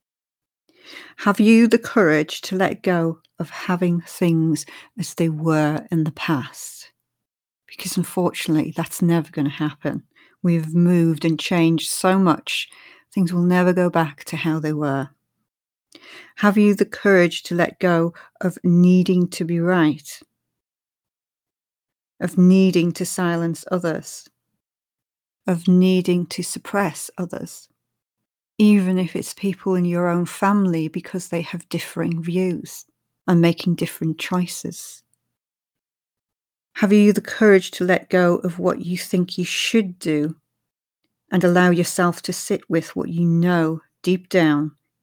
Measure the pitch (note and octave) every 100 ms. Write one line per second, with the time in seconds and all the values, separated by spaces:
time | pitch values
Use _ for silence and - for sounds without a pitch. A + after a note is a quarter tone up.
0 | _ _ _ _ _ _ _ _ - -
1 | - - G3+ G3 G#3+ A3+ A#3 A3+ - A#3+
2 | E3 D3+ D#3 - - F#3 F#3+ - F#3+ F3
3 | E3 D#3+ _ - D#3+ - - F3 F3+ E3+
4 | - - F3 E3 D#3+ D3 - - - -
5 | E3 - E3 D#3 D#3+ D#3 D3+ D3+ - E3
6 | D#3 - - C#3+ - - - - - _
7 | _ _ _ _ _ _ _ - F#3 -
8 | E3+ - F3 - - D#3 - E3+ D#3+ -
9 | F3 E3+ D#3 - C#3+ - D3+ - D3 -
10 | - _ _ _ F3 E3+ D#3 E3+ F3 F3
11 | E3 D#3 E3 D#3 - F3+ E3 E3 - -
12 | F#3 F#3+ F#3 - - - - - - -
13 | _ G3 E3+ F3 F3 F3+ F3+ F3+ F3 E3
14 | D#3 C#3+ - D#3 E3 D#3 D3+ D3+ D3 C3+
15 | C3+ _ _ _ _ _ _ _ _ -
16 | - - - - G#3 G3+ G#3 G3+ G3 -
17 | G3+ F#3+ F3 - - F3 E3 - F#3 E3+
18 | E3+ - - - F#3 - F3+ F3 F3+ F#3
19 | F3+ F3+ F3+ - E3+ E3+ E3+ F#3 D#3 -
20 | - - _ _ _ _ _ _ _ _
21 | _ _ _ _ _ _ _ _ _ _
22 | _ - F3 - F3+ F#3+ F#3+ F3 E3+ E3
23 | F3+ - F3 E3+ E3 D#3+ - F#3 E3+ D#3+
24 | - - - _ _ _ _ _ _ _
25 | _ _ _ _ - E3+ F3 F3+ F#3 F#3
26 | F3+ F3+ E3+ - F3+ - - G3+ F3+ -
27 | - - F3+ - E3 - _ _ _ _
28 | _ _ _ _ _ - G#3 G3+ F#3 F#3
29 | F3 - - - G3 F3+ F#3+ F3+ F3 F3
30 | F3 F3 E3+ - G3 G#3 F#3 E3 D#3 F3+
31 | - F#3 - E3+ - E3+ - E3+ - E3+
32 | E3 E3 E3 F3+ F#3 E3 - - - _
33 | _ _ - E3+ E3+ E3+ F3+ E3+ F3 -
34 | E3 D#3 - F3+ F3 - - E3+ - -
35 | _ _ _ _ _ _ _ _ _ _
36 | _ _ _ _ _ _ _ - G3 G#3
37 | G#3 G3 - - G#3+ F#3+ - - F3+ F3+
38 | - F#3 F3 F3 F#3 F3 F3 - F3 F3+
39 | - F3+ F3 - F3 - - A3+ G3 F3
40 | E3 D3+ D3+ - _ _ _ _ _ _
41 | _ _ _ F#3 F3+ F3+ F3+ F3 E3+ -
42 | F3 - - F3 - G3 - E3 - -
43 | - E3+ E3+ E3 F3 F3 D#3+ D#3+ - _
44 | F3+ F#3 - F#3 D#3 D3 D3+ - _ _